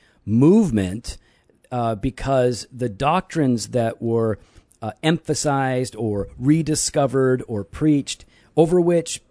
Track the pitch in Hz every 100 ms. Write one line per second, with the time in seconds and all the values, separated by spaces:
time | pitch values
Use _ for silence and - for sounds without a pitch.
0 | _ _ - 113 147 214 190 110 92 104
1 | - - _ _ _ _ - 123 117 107
2 | 135 - 135 135 127 117 - 123 123 98
3 | 139 180 - 165 139 120 - 123 113 -
4 | 117 113 110 101 _ - _ - 110 -
5 | 156 165 - 151 151 139 131 127 127 -
6 | 117 101 - - 131 160 151 151 - 156
7 | 139 135 131 127 - 107 98 - 156 147
8 | - - - _ _ - 160 180 175 175
9 | 165 - -